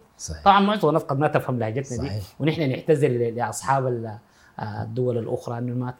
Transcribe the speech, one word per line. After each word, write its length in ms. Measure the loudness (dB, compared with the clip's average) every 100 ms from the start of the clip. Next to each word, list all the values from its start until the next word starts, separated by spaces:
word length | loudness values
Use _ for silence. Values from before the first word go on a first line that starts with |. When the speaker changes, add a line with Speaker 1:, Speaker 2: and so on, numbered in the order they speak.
| _ -16
Speaker 1:
صحيح. 260 | -12 2
Speaker 2:
طبعا 160 | 6 6
معظم 300 | 6 4 2
الناس 140 | 2
قد 160 | 2 2
ما 80 | 2
تفهم 320 | 2 0 -2
لهجتنا 380 | -2 -4 -6 -6
دي، 100 | -4
Speaker 1:
صحيح. 160 | -6 -8 -2
Speaker 2:
ونحن 300 | -2 0 0
نعتذر 380 | 0 2 4 4
ل-، 280 | 2 -2 -2
لأصحاب 520 | -4 -4 0 0 0
ال-، 300 | -4 -6 -10 -18 _ _ -10
آه، 240 | -8 -6
الدول 340 | -6 -2 0 -2
الأخرى 400 | -2 -4 -6 -6
إنه 160 | -4
ما 200 | -4 -6